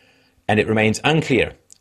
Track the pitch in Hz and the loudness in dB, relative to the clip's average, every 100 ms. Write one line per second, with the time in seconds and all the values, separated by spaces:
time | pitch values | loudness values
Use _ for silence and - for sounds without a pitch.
0 | _ _ _ _ - 107 104 110 110 107 | _ _ _ _ -2 0 2 2 0 0
1 | 139 156 - 117 80 - _ - | 0 0 0 0 0 -6 _ -6